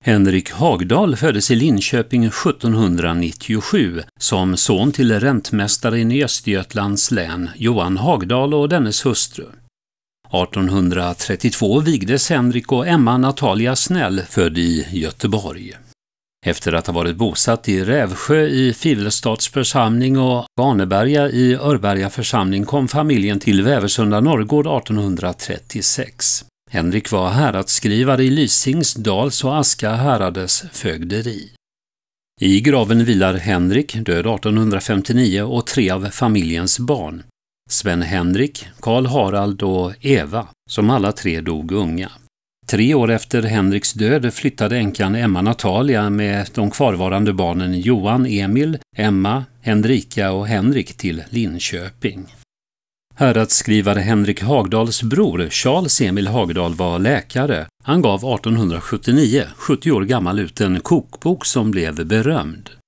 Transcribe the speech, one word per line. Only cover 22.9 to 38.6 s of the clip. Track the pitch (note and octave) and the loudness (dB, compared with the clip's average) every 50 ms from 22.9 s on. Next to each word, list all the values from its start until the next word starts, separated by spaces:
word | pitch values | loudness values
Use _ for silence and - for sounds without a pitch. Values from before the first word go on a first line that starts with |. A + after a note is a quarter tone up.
| - D3 D3+ D3+ C#3+ A2+ F#2+ G#2 G#2 G2 | 0 0 2 2 2 2 2 0 -2 0
till | - - G2+ F#2+ | 2 2 2 4
Väversunda | G2 B2 C#3+ B2 G2 G2+ - - A2+ G#2 G#2 G#2+ | 4 2 2 2 0 0 0 0 0 2 2 2
Norrgård | A#2+ D#3 E3 A#2 G#2+ G#2 D3 D3+ D3 | 2 2 2 2 0 0 0 0 2
artonhundratrettiosex. | D#3+ D3+ B2 - - G#2+ G#2+ G#2 G2+ F#2 E2+ - F2+ F2 - - - F2+ - - - - A2 F#2+ - - - C3 - - _ - - - - - _ _ _ _ _ | 2 -2 -4 -2 -2 -2 -2 0 -2 -2 -2 -4 -6 -6 -6 -8 -8 -8 -10 -10 -10 -8 -4 -2 -2 -2 -2 -4 -8 -8 _ -2 -2 -2 -4 -6 _ _ _ _ _
Henrik | - G2 E2 F2 F#2 A2 - - | -4 -2 -2 0 0 -2 -2 0
var | A2+ F#2+ F#2 F#2 | -2 0 0 2
häradsskrivare | G#2 C3 D#3 C3 G2 F#2+ F#2+ - - - - G#2+ G2+ A2+ B2+ C3+ C3+ B2+ C3 | 2 2 2 2 0 -2 -2 -2 -2 0 0 0 0 2 2 2 2 2 4
i | C3 | 2
Lysings, | C3+ D#3 D3 A2+ - - - C3+ C3+ E3+ D#3 - - | 4 2 2 2 2 0 0 0 0 0 0 -2 -2
Dals | - G#2+ G#2+ F#2+ G2 B2 C#3+ B2+ - - | -2 -2 -2 0 0 0 0 -2 -2 -2
och | C3 C#3+ D#3 | -2 0 0
Aska | C#3+ - - - - G#2+ | 0 0 0 0 -2 -2
härades | A2 A#2 C3 C#3+ B2+ G#2+ G2 F#2 E2+ F#2+ F#2 F2 - - - F2 | 0 0 2 2 2 2 0 -2 -2 -4 -4 -2 -4 -4 -4 -6
fögderi. | - - - G2 D#2+ D#2+ E2+ F2 G2 G#2+ A2+ A#2+ A2+ G2 - - - _ _ _ _ _ _ _ _ _ _ _ _ _ _ _ _ _ | -10 -6 -4 -4 -4 -4 -6 -4 -4 -4 -4 -6 -8 -10 -14 -16 -20 _ _ _ _ _ _ _ _ _ _ _ _ _ _ _ _ _
I | - F#2+ G2 G2+ | -2 0 0 2
graven | A2+ D3 C#3+ B2+ A2 G2+ A2+ A#2 A#2 | 2 2 2 2 2 2 2 2 4
vilar | A#2 A#2 F#2+ F#2+ F#2+ F#2 | 4 2 2 2 2 0
Henrik, | F#2 E2 G#2+ F#2+ F2+ F2+ F#2 G2 B2+ D3 - - A2+ A2+ | -2 -2 -2 0 0 0 2 0 0 -2 -2 -6 -6 -2
död | - F2 - - | -2 -2 -2 0
artonhundrafemtionio, | A2+ A2+ F#2 - A2 G#2 A2 A2 A2 G2+ F#2+ - - A2 G2 G2 - A#2 B2 B2+ A2 F#2 G2+ | -2 -4 -2 -2 0 0 2 2 0 0 -2 -2 -2 -2 -2 -2 0 0 2 2 2 0 0
och | G#2 A#2+ B2+ A#2+ A2+ | -2 -2 -4 -4 -4
tre | - - C#3 A2+ F#2 | -2 0 0 0 0
av | F#2 F#2+ F#2+ G2+ | 0 -2 -4 -6
familjens | - - C3 A#2 G#2+ G#2 E2+ D#2+ E2 E2 F2 F#2 - - | -4 -2 0 2 2 2 0 0 -2 -2 -2 -2 -2 -2
barn. | A#2+ B2 D3 B2 F2 D2+ E2 E2+ - - _ _ _ _ _ _ _ _ | -2 -2 -2 -4 -4 -8 -10 -14 -16 -20 _ _ _ _ _ _ _ _
Sven | - - - G2+ F2 F2 | -6 -4 -2 -2 -2 0
Henrik, | E2+ D#2+ F#2+ F#2 E2+ F2 F#2 G2+ C3 D3 - - | -2 -2 -2 -2 0 0 2 0 0 -2 -4 -10